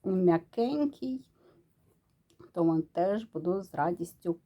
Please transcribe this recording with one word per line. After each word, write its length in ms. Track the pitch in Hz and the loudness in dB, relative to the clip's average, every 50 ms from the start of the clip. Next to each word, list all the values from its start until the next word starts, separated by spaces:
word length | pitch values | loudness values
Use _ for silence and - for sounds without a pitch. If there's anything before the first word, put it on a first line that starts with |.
| - | -4
м'якенький. 1200 | 196 190 185 180 180 165 165 - _ - 233 233 254 294 294 294 285 - - 254 262 262 262 - _ _ _ _ _ _ _ _ _ _ _ _ _ _ _ _ _ _ _ _ _ _ - - - - | -2 2 4 4 4 4 4 0 _ -2 -2 -2 0 0 0 -2 -2 -2 -6 -8 -8 -8 -8 -10 _ _ _ _ _ _ _ _ _ _ _ _ _ _ _ _ _ _ _ _ _ _ -20 -18 -8 -2
Тому 280 | 175 165 165 160 160 | 2 2 2 2 2
теж 420 | 156 - - 170 175 190 202 220 226 - - | -2 -2 -2 0 0 0 0 -2 -4 -8 -8
буду 300 | 156 156 175 185 196 185 | -6 -2 -2 -2 -2 -4
з 100 | - - | -6 -4
радістю 640 | - 147 175 175 170 170 175 - _ - 175 170 - _ | -2 0 0 0 -4 -6 -10 -10 _ -4 -4 -4 -4 _